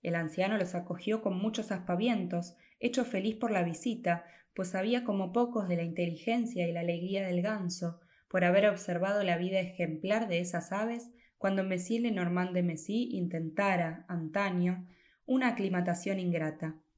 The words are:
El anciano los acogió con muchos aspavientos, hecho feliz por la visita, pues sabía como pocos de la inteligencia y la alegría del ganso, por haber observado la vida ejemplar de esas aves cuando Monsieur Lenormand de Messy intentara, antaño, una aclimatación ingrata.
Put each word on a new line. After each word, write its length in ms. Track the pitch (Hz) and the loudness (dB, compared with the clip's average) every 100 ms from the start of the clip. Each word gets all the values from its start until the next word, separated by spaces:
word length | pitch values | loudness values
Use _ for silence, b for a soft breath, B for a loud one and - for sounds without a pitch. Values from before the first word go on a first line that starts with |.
El 140 | 185 170 | -2 -2
anciano 420 | 160 165 190 214 | -2 0 0 2
los 160 | 180 | 0
acogió 480 | 175 - 165 - 220 | -4 -6 -6 -2 0
con 160 | 220 185 | 0 0
muchos 320 | 214 220 214 | -2 -2 -4
aspavientos, 840 | 190 - 180 233 220 175 175 175 - b b | -4 -2 0 2 2 0 -2 -4 -12 b b
hecho 240 | 240 240 | -2 0
feliz 320 | 240 196 196 214 | 0 0 -2 -2
por 160 | 233 | 0
la 100 | 202 | 2
visita, 640 | 170 165 247 220 180 170 B B B | 0 0 -2 -2 0 0 B B B
pues 180 | - 180 | -6 -4
sabía 340 | 190 202 247 | -2 0 0
como 280 | 240 202 185 | 0 0 0
pocos 360 | 196 240 240 190 | 2 2 0 0
de 80 | 175 | 0
la 80 | |
inteligencia 840 | 170 165 175 160 - 240 233 180 170 | 0 -2 -2 -2 -2 0 0 0 -2
y 60 | |
la 80 | 170 | 0
alegría 440 | 170 170 180 196 | 0 -2 -2 -2
del 160 | 190 175 | 0 0
ganso, 600 | 190 214 180 - 170 170 b b b | 0 0 -2 -2 -6 -6 b b b
por 160 | 185 | 2
haber 220 | 175 185 208 | 6 6 6
observado 560 | 180 - 175 190 208 | 2 -2 -2 2 2
la 140 | 190 170 | 2 2
vida 240 | 180 190 | 2 0
ejemplar 680 | 180 - 165 156 185 214 220 | -2 -2 -4 -2 0 0 2
de 140 | 175 | 0
esas 320 | 180 175 170 | 0 -4 -4
aves 380 | 196 220 233 240 b b b | -4 -2 -4 -10 b b b
cuando 240 | 196 196 | 0 2
Monsieur 400 | 190 180 180 226 | 2 -2 0 0
Lenormand 500 | 240 202 175 175 185 | 2 2 2 2 2
de 100 | 180 | 2
Messy 480 | 175 160 - 220 240 | 2 0 -2 -2 0
intentara, 920 | 202 175 175 160 156 202 180 165 165 - | -2 -2 -2 -4 0 2 2 0 -4 -6
antaño, 800 | 175 156 196 202 180 175 180 B B B B | -4 -2 0 0 2 2 0 B B B B
una 240 | - 262 247 | -2 2 2
aclimatación 680 | 233 196 180 175 175 - 190 | 2 0 2 0 0 0 0
ingrata. 640 | 180 165 156 151 160 156 _ | 0 0 0 -2 -6 -8 _